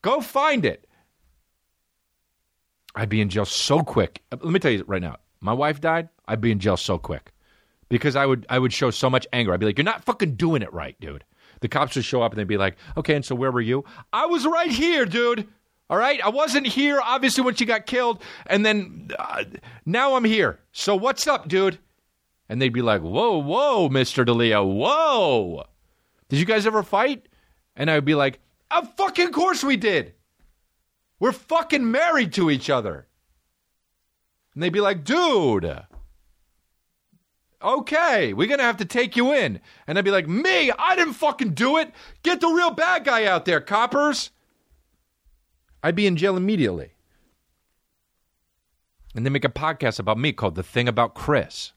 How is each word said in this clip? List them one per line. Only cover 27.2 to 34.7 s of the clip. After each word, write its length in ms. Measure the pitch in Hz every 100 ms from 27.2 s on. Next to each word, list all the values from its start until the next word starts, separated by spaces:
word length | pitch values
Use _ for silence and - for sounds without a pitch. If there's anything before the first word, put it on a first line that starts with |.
| _ _ _ _ _ -
And 140 | 147
I 60 | 156
would 100 | 139
be 80 |
like, 260 | 151 139 131 _ _ _
"Of 240 | 330 330
fucking 380 | - 392 370 349
course 300 | 294 370 349
we 140 | 269 254
did. 380 | 214 175 104 - _ _ _ _ _ _ _ _ _ _
We're 120 | 226
fucking 580 | - _ 330 330 294 233
married 420 | 247 339 320 214
to 160 | - 170
each 200 | 135 -
other." 360 | 135 104 76 - _ _ _ _ _ _ _ _ _ _ _ _ _ _
And 80 | -
they'd 100 | 175